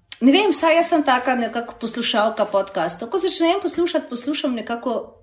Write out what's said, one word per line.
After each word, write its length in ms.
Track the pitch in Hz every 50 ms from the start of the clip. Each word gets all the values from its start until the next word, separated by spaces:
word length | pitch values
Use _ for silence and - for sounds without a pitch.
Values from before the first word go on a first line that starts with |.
| _ _ -
ne 140 | - 233 262
vem, 180 | 277 381 427 392
vsaj 260 | 311 - 320 330 320
jaz 120 | 330 339
sem 160 | 339 349 311 294
taka 320 | 277 254 247 - 277 254
nekako 400 | 240 233 214 - 233 233 - -
poslušalka 680 | - 240 226 - 240 226 - - 214 208 226 220 - 208
podcastov. 640 | - - 196 196 - - 185 160 175 - - 233 233
Ko 80 | - 381
začnem 400 | 330 370 - - 330 330 359 403
poslušati, 460 | 381 330 - 339 349 339 - 302 302
poslušam 480 | - 240 233 - 294 302 - - 277 247
nekako 640 | 226 214 - 233 233 - 254 226 208 - - - -